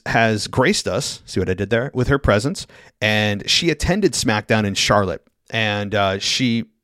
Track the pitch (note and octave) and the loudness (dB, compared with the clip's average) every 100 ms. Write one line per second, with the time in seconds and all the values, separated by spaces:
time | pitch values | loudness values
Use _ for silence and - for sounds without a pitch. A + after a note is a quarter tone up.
0 | - A#2+ A2+ G#2+ - - B2+ - G2 F#2+ | -2 2 2 0 -2 0 2 0 -2 -4
1 | - - - G#2 F2+ F#2 G2 A#2 C#3 B2+ | -6 -10 -6 -4 -2 -2 -2 -2 -2 -2
2 | B2 C#3 - G#2 C3+ G3 - - - _ | 0 2 4 2 0 -6 -12 -20 -20 _
3 | G#2+ G#2+ G#2+ G2+ - - E3+ D3+ - F#3+ | 0 2 0 -2 0 0 0 0 0 2
4 | G3 - A#2+ G#2+ - A2 G#2 F#2+ - G#2 | 2 0 0 -2 0 0 0 -2 2 2
5 | F#2+ D#2 - _ _ A2+ G#2+ G#2 G2+ G#2 | 2 -4 -12 _ _ -4 -2 -2 -2 0
6 | G2 G2 - - B2+ A#2 - _ | 0 0 -2 -2 0 0 -4 _